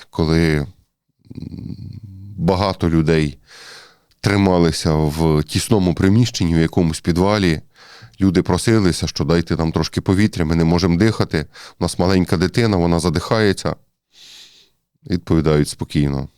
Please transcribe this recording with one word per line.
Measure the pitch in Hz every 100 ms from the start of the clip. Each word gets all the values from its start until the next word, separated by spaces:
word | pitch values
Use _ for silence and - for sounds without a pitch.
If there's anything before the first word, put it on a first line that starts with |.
| -
коли, | - 80 82 82 78
м, | 71 - _ _ _ _ - - - - - - 95 - 101 95 101 98
багато | 85 92 101 90 87
людей | 82 78 80 78 - _ - - - - _ _ _
трималися | - 101 98 90 82 - 87
в | 78 78 76 80 76
тісному | 71 104 - 110 90
приміщенні, | 82 95 107 120 - 85 82
в |
якомусь | 80 - 85 78
підвалі, | - 85 95 107 92 78 - _ - - - -
люди | 95 90
просилися, | 85 90 - 113 92 80 -
що | -
«дайте | 73 85 82 82
нам | 80
трошки | 80 78 -
повітря, | - 95 107 - 78
ми | 82
не |
можемо | 82 85 87 85
дихати, | 113 - 98 80 73 - - -
у |
нас | 90 -
маленька | 90 95 90 92
дитина, | 87 - 113 98
вона | 85 85
задихається». | 85 80 - 113 107 92 85 - _ _ _ _ - - - _ _ _ _ _ -
Відповідають | 90 - 82 78 76 73
спокійно: | - 73 78 71 69 69